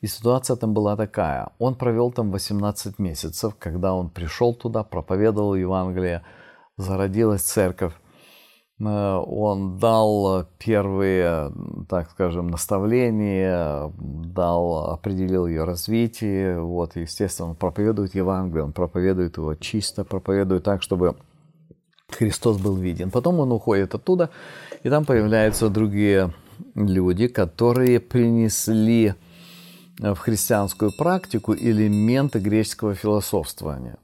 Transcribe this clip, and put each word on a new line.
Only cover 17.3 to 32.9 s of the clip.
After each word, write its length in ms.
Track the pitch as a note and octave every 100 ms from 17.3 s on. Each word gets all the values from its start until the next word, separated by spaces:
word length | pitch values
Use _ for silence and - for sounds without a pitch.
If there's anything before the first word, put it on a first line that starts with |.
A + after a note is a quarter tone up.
| - E2+
он 60 | E2
проповедует 580 | F#2 F2 G#2 A2 G2
Евангелие, 520 | F#2+ F#2 F#2+ F#2 D#2+ D2
он 80 |
проповедует 640 | D2+ F2 F2+ F#2 F#2 F2+ E2
его 180 | D#2 D#2
чисто, 480 | - A2 G2+ - F#2+
проповедует 580 | F#2+ - G2 G2 F#2
так, 200 | F#2 G2
чтобы 320 | - F#2+ F2+ - - _ _ _ _ - _ _ _
Христос 460 | - A2 - A#2+ G#2
был 180 | F#2+ F#2+
виден. 340 | F#2 E2+ F#2
Потом 300 | B2 D3+ F3
он 120 | C3+
уходит 440 | A2+ - G2 G2 -
оттуда, 340 | - F#3 E3 - - - - -
и 60 | -
там 140 | D3 D3+
появляются 640 | B2 G#2+ A2 G#2+ G#2+ A2+
другие 600 | G2+ G#2+ G2+ G#2 G2 F#2 D#2+ - - - -
люди, 520 | G#2 F#2 F2+ F2+ A#2+
которые 720 | A#2+ F2+ - A#2 A#2+ B2+ A#2+
принесли, 1160 | A#2+ B2+ A#2 A#2 A2+ - - A2 A2 A#2 A2 F#2 - - - - - - - -
э, 100 | G#2
в 60 | G2
христианскую 720 | - G#2+ - A2 G2 - G#2+ G2+
практику 600 | D#3+ F#3 F#3 A2+ - -
элементы 800 | A#2+ G#2+ G#2+ G#2 G#2+ B2+ C#3 A2+
греческого 560 | G2 G#2+ G#2+ - G#2+